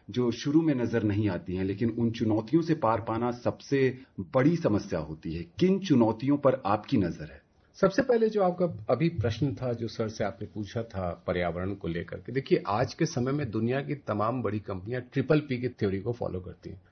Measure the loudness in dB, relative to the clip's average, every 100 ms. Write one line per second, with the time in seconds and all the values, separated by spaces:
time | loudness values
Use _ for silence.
0 | -6 0 0 0 2 4 4 2 0 2
1 | 2 2 0 -2 -4 -2 -2 0 -2 0
2 | -2 0 0 0 2 2 2 2 2 2
3 | 0 -2 -2 -2 -4 -4 -2 2 2 0
4 | -8 -12 -2 2 4 4 2 0 0 -4
5 | -4 -8 -8 -8 -8 2 4 4 4 6
6 | 6 2 0 2 4 2 2 -2 2 0
7 | 0 -2 -12 -16 _ _ _ 2 2 4
8 | 2 4 4 2 2 2 -2 -2 -2 2
9 | 2 0 -2 0 -2 -2 -4 -4 -4 -4
10 | -4 -2 -4 -4 -10 -8 -6 -6 -6 -4
11 | -4 -4 -2 0 0 -2 -4 -4 -4 -4
12 | -6 -10 -6 -6 0 0 2 0 -2 -2
13 | -2 0 -2 -2 -4 -2 0 -2 -4 -6
14 | -4 -2 0 0 -2 -4 -6 -8 -6 -8
15 | -4 -2 2 2 2 -4 -4 -2 -2 0
16 | -4 -4 -4 -6 -10 -14 -16 -18 -20